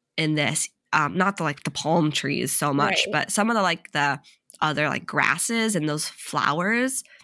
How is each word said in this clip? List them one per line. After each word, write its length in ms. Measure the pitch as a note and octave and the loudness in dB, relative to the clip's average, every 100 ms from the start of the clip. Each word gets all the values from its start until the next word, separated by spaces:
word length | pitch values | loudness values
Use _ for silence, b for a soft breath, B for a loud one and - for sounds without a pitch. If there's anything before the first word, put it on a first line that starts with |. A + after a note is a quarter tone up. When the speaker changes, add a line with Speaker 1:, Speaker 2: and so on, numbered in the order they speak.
| _ - | _ -4
Speaker 1:
in 180 | D#3 D3+ | 0 2
this. 340 | D3 D#3 - - _ | 0 -2 -4 -8 _
Um, 240 | D#3 D3 F3+ | 0 0 2
not 200 | F#3+ G3 | 0 0
the, 60 | |
like, 200 | D#3 C#3+ | -4 -4
the 80 | - | -6
palm 400 | C#3 D3+ E3+ D3+ | -4 2 4 4
trees 400 | D3 C#3+ C#3 B2 - | 0 -2 -2 -2 0
so 180 | D3 | 0
much, 320 | C#3 D3 - - | 2 2 2 0
Speaker 2:
Right. 60 | |
Speaker 1:
but 200 | D3 - | 0 0
some 180 | - A3 | 0 2
of 60 | A3+ | 2
the, 80 | |
like, 280 | F#3 E3 - | 2 0 -4
the 280 | D3 C#3+ C3+ b b _ - | -2 0 -2 b b _ -2
other, 260 | D#3 D3 D3+ | 0 2 0
like, 160 | - - | -2 -4
grasses 680 | D3 - E3+ - A3+ A3 F#3+ | 0 2 2 0 0 0 0
and 140 | D3+ | 0
those 180 | D3+ - | -2 -6
flowers, 960 | - - D3 - D#3 F#3+ A#3 C4 - - b | -8 -4 0 0 0 0 0 0 -4 -8 b